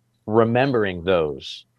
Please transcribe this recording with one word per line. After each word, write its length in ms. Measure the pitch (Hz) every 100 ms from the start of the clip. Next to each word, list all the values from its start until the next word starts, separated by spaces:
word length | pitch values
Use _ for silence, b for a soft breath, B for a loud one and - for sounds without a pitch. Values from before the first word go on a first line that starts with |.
| _ _ -
remembering 760 | 110 113 123 139 120 101 90
those 640 | 85 90 76 67 - - -